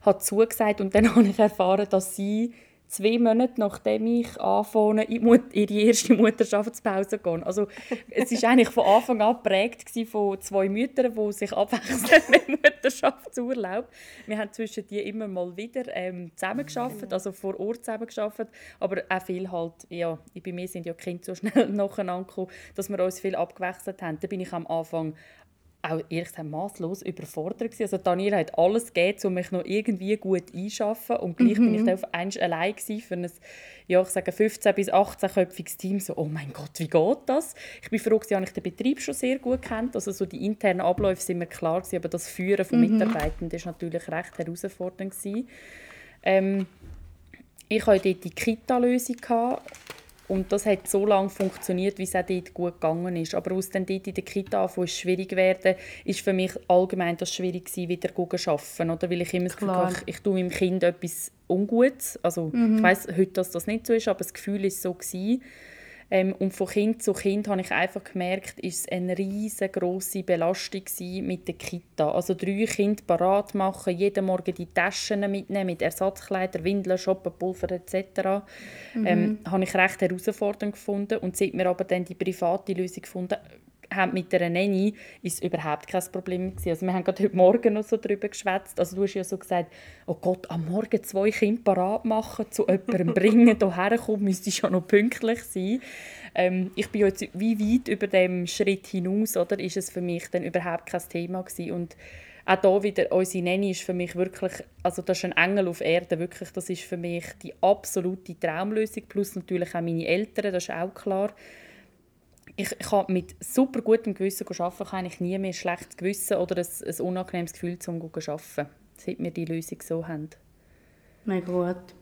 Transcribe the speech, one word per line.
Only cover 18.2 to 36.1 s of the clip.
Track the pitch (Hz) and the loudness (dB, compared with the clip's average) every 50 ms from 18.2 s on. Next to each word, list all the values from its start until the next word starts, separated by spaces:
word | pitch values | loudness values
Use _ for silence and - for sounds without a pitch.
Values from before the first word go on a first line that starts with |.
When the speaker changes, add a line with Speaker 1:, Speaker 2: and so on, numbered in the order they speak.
| 214 214 214 - 226 - _ - - - - _ | -6 -6 -6 -8 -10 -10 _ -20 -20 -20 -8 _
Speaker 1:
aber | - 185 190 185 - - | -4 -2 -2 -4 -4 -2
auch | 185 185 | -4 -4
viel | 185 - 185 180 190 185 | -2 -6 -6 -6 -6 -6
halt, | 180 170 165 170 165 _ - _ | -4 -6 -6 -6 -8 _ -18 _
ja, | 175 170 170 170 160 156 - - _ 180 - | -6 -4 -4 -4 -4 -6 -12 -18 _ -12 -12
bei | 185 | -10
mir | 175 175 180 180 | -8 -8 -10 -8
sind | - 180 165 | -10 -10 -8
ja | 170 165 | -10 -10
Kinder | - - 180 175 175 - | -8 -8 -8 -8 -8 -10
so | - 185 | -12 -10
schnell | - - 214 - 277 226 - | -6 -6 0 2 2 2 2
<laughs> | |
nacheinander | 202 208 196 196 - - 196 180 180 180 190 - | 0 -2 -2 -2 -2 -6 -6 -4 -4 -6 -8 -10
gekommen, | - - 185 - - - - - - | -8 -8 -8 -8 -10 -20 -20 -14 -10
dass | - 190 - | -10 -8 -6
wir | 202 180 | -2 -2
uns | 180 185 185 - | -2 -2 -2 -4
viel | - 196 185 | -6 -4 -2
abgewechselt | - 175 175 - - 185 180 185 - - 202 190 - | -2 -4 -4 -6 -8 -8 -8 -8 -8 -10 -12 -10 -8
haben. | 185 165 156 151 | -8 -8 -6 -6
Da | - 180 | -6 -6
bin | 202 185 | -6 -6
ich | 185 - | -6 -6
am | - 170 165 - | -8 -8 -6 -4
Anfang | 165 165 165 - - 165 160 156 156 - - - - _ _ _ _ _ _ _ _ _ - | -4 -4 -4 -4 -6 -4 -4 -6 -8 -10 -20 -20 -20 _ _ _ _ _ _ _ _ _ -6
auch | 156 165 160 160 - | -4 -4 -4 -4 -4
ehrlich | 165 165 175 - | -6 -6 -6 -6
gesagt | - - 156 151 | -10 -12 -10 -8
masslos | 147 156 185 202 - - 175 165 190 190 | -6 -6 -6 -8 -6 -8 -6 -6 -6 -6
überfordert | - 185 170 - - - - 160 156 185 226 - 233 226 | -8 -10 -10 -10 -14 -10 -8 -8 -8 -8 -6 -6 -6 -8
gewesen. | - - | -4 -4
Also | 226 196 190 185 | -4 -2 -2 0
Daniela | - 185 175 180 196 202 202 190 | 2 2 2 2 2 2 2 2
hat | 160 - - | 0 0 2
alles | - 170 185 214 233 233 - _ | 4 4 4 4 2 -2 0 _
gegeben, | 175 175 190 208 - - | 2 2 2 2 0 -2
um | 196 185 | -2 -2
mich | 180 180 - | -2 -4 -2
noch | 190 180 170 | -4 -4 -2
irgendwie | - 185 214 208 - 208 180 190 196 214 | 0 -2 0 0 0 -2 -2 0 -2 -2
gut | 214 - 190 190 180 175 - - | -2 0 0 0 0 -2 -6 -10
einschaffen | 175 190 208 208 - 220 208 226 - - - 233 | -8 -8 -8 -4 -4 -2 -2 -2 -4 -4 -4 -2
und | - - 180 170 | -2 -2 -4 2
gleich | - 247 233 208 | 4 6 6 6
bin | 202 240 226 - | 6 6 6 6
ich | 214 | 4
Speaker 2:
Mhm. | 226 | 4
Speaker 1:
dann | 220 185 | 2 2
auf | 190 - - - | 0 -2 -4 -4
einmal | 170 175 196 190 - | -4 -4 -4 -2 -2
allein | - 170 170 160 170 196 214 | 0 0 0 0 0 -2 -2
gewesen | - - - 214 214 | -4 -8 -8 -8 -8
für | - - 185 | -6 -8 -6
ein, | 175 175 170 - - - - - - - - - - _ - | -6 -6 -8 -8 -14 -20 -20 -20 -20 -20 -20 -20 -20 _ 4
ja, | 180 180 | 4 4
ich | 185 185 | 4 4
sage | - 190 185 - | -2 -2 -2 -2
fünfzehn | 180 - 214 220 - - - 214 190 | 2 2 2 2 2 2 2 2 2
bis | 202 196 190 | 2 0 4
achtzehn-köpfiges | - 190 202 - - - - 185 - 202 180 180 - - 165 - - - | 4 4 4 4 0 -4 -4 0 2 2 0 2 -2 -14 -12 -12 -12 -8
Team. | - 185 196 202 | -4 -4 -4 -4
So, | 190 - | -4 -6